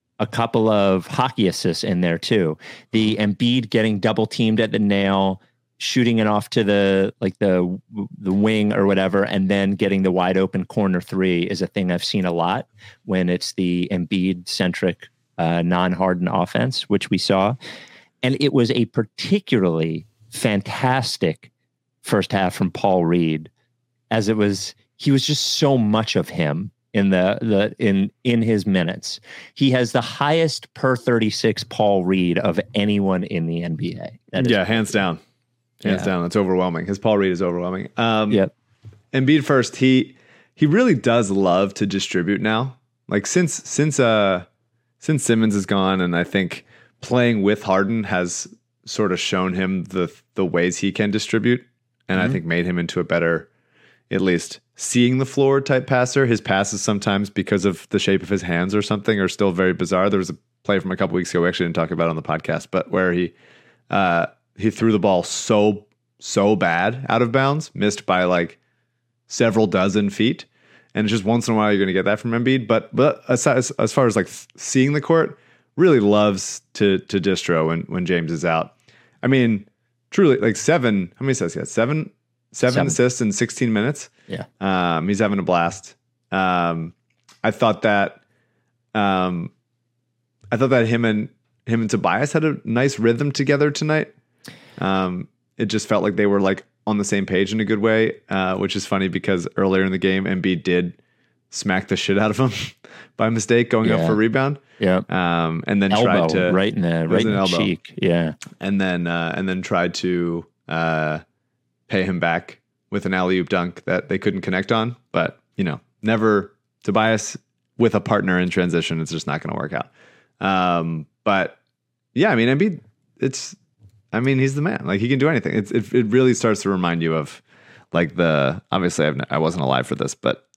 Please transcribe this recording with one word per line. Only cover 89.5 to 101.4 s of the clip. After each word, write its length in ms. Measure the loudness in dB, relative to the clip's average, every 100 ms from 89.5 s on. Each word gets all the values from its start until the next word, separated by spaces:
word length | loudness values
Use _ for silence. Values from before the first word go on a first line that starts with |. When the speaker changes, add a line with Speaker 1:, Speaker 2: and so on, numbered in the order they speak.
| _ _ _ _ _ _ _ _ _ -6
Speaker 2:
I 60 | 0
thought 140 | 2
that 160 | 4 2
him 180 | 2
and, 240 | 2 0 -2 _ _ _ -4
him 140 | -2
and 60 | 0
Tobias 440 | 0 0 0 0
had 120 | 0
a 120 | 0 -4
nice 340 | -2 0 0 2
rhythm 320 | 0 2 -2
together 400 | -2 0 2 2
tonight. 420 | 0 -2 -2 -2 _ _ _ -20 -20 -20 -6
Um, 500 | -2 0 -2 -4 -10 _ _ -6
it 100 | -4
just 200 | -2 0
felt 160 | 2
like 140 | 2 2
they 100 | 2
were, 140 | 4
like, 240 | 2 0 -6 _ -4
on 120 | -2
the 60 |
same 220 | 0 -2 0
page 260 | 0 0
in 80 | -2
a 40 |
good 140 | -2 0
way, 360 | 2 2 2 -2 -6
uh, 260 | -4 -2 -2
which 180 | -4
is 120 | -4 -4
funny 200 | -2 -2
because 380 | -2 -2 -2 -2 -2
earlier 280 | 2 2
in 80 | 0
the 60 | 0
game, 260 | 0 0
Embiid 380 | -2 -2 -2 -2
did 360 | 0 0 0 -6 _ _ _ _